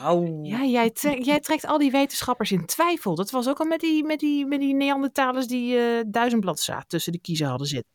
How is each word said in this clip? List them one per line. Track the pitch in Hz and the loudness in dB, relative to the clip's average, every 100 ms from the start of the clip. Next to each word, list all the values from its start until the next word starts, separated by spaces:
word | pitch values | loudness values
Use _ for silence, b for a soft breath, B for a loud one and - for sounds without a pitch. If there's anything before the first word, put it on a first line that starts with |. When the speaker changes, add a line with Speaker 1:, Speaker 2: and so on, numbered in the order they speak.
Speaker 1:
Au. | 139 175 175 156 | 0 2 2 -4
Speaker 2:
Ja, | 151 220 | -6 -2
jij | 269 240 226 | 2 4 2
tre-, | - 294 269 | 2 -2 0
jij | 254 294 | 2 0
trekt | - 302 - | 2 -2 0
al | 302 | 2
die | 285 | 4
wetenschappers | 269 277 - - 247 208 | 2 0 -2 -4 -2 0
in | 190 160 | 0 -2
twijfel. | - 339 339 208 | 0 2 0 -2
Dat | 156 202 | -2 -2
was | 254 240 | -2 -2
ook | 277 | 0
al | 320 | 0
met | 330 | 0
die, | 330 311 | 0 0
met | 302 302 | 0 0
die, | 302 285 269 | 0 0 0
met | 285 | 0
die | 277 | 0
Neandertalers | 277 277 277 277 - 262 254 247 | 2 2 0 -2 0 0 0 -2
die, | 247 240 247 | -2 0 2
eh, | 240 233 226 | 2 0 0
duizend | 233 240 233 | 0 2 2
bladzaad | 185 151 - - - | 2 0 -4 -6 -4
tussen | 170 - | -4 -4
de | 170 | -6
kiezen | - 156 147 | -4 -2 0
hadden | 127 143 | -2 -4
zitten. | 139 - | -6 -8